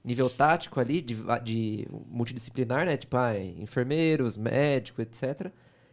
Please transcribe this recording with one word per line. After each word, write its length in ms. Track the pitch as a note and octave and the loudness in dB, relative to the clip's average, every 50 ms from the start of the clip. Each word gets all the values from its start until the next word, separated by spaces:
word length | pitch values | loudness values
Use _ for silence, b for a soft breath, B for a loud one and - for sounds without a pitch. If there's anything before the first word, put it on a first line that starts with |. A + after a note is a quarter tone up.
| - | -6
nível 260 | A#2+ A#2+ B2+ C3 B2 | -2 2 2 2 2
tático 480 | - - C#3+ D#3 E3+ E3+ - - - C#3 | 4 4 4 4 4 2 0 -2 -2 0
ali, 240 | B2 A#2+ D3+ F3+ | 0 2 0 0
de 100 | C#3 A#2+ | 0 -2
va-, 280 | A2+ A2 A#2 - A#2+ A#2+ | -6 -4 -2 -2 -2 -2
de 460 | A#2 A2+ A2+ A2+ A2 G#2+ G#2+ - - - - - - - | 0 -2 -2 0 0 -2 -2 -4 -6 -8 -10 -12 -12 -6
multidisciplinar, 760 | - A#2+ A#2 A#2 - A#2 - - - B2+ B2 A2+ B2+ D3 F3+ | -4 -4 -2 -2 -4 -8 -10 -6 -4 -4 -2 0 0 2 2
né? 100 | F3+ C#3+ | 2 0
Tipo, 200 | - - - - | 0 -2 0 0
ah, 200 | B2 B2 A#2 G#2+ | 2 2 2 0
enfermeiros, 1000 | G2 F#2+ F#2 E2+ E2 G#2+ - - B2+ B2 C3 D3 D#3+ E3 D#3+ D#3 C#3+ B2+ A#2 G#2+ | -2 -4 -6 -8 -10 -12 -4 -2 0 0 2 2 2 4 4 4 4 2 0 -2
médico, 680 | G#2+ G#2+ A#2+ - C3+ D3 D3 C#3 C3 C3 - - - | -2 -2 0 2 4 4 4 2 2 0 -4 -6 -6
et 100 | A2+ A2+ | -6 -6
cetera. 400 | - - C3+ B2+ C#3+ - F#3+ F#3+ b b b b b b b b | -6 -4 -4 -4 -4 -6 -8 -12 b b b b b b b b